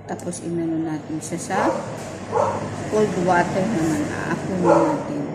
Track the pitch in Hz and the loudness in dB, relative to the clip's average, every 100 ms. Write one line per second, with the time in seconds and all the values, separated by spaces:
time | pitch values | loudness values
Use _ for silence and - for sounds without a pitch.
0 | - 185 180 175 170 170 165 160 160 151 | -8 -8 -6 -6 -4 -2 0 -2 -2 -4
1 | - 156 - 170 - 190 269 - - - | -6 -8 -6 -6 -2 0 2 0 -4 -8
2 | - - - 453 - - - - - 214 | -10 -10 -4 0 0 0 -6 -6 0 2
3 | 208 180 175 175 175 196 185 320 160 151 | 2 2 4 4 4 2 0 2 2 0
4 | - - 160 170 151 185 170 165 160 147 | -2 -4 -2 -4 -2 2 6 6 6 0
5 | - 147 - | -2 -4 -6